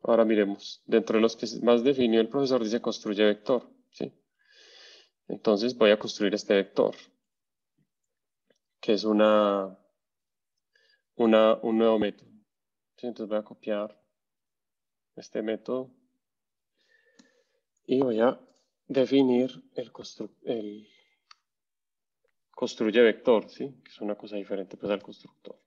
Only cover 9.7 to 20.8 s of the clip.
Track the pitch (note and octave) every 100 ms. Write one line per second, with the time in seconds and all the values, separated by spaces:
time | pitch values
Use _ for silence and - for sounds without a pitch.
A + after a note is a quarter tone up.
9.7 | F#2+ _ _ _ _ _ _ _ _ _
10.7 | _ _ _ _ - A2+ A2 A2 A2+ A#2
11.7 | A2+ A2+ A2 G#2 - _ - _ _ _
12.7 | _ _ _ B2 A2+ G#2+ G#2+ G#2+ A2+ -
13.7 | G#2 G#2 - _ _ _ _ _ _ _
14.7 | _ _ _ _ - - - A2 A2 -
15.7 | B2+ C3 _ _ _ _ _ _ _ _
16.7 | _ _ _ _ _ _ _ _ _ _
17.7 | _ - C3 C3+ A2 A#2+ - _ _ _
18.7 | _ _ C3+ B2 C3+ C3 B2 B2+ D3+ _
19.7 | - A#2+ - A2+ - G#2+ _ - A#2 G#2
20.7 | G#2+